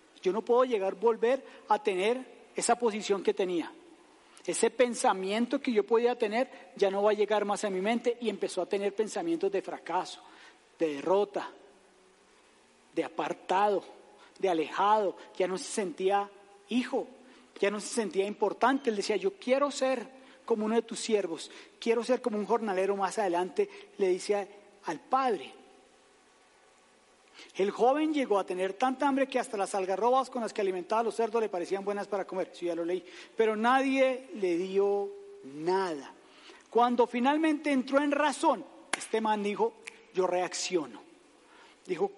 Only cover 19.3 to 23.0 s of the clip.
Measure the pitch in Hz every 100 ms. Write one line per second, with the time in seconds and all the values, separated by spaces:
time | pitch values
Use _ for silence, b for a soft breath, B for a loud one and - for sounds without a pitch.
19.3 | - - 269 285 269 262 254 - - B
20.3 | B - 226 214 233 226 - - 208 185
21.3 | 160 - B B _ 233 226 226 247 247
22.3 | 214 196 226 220 185 190 202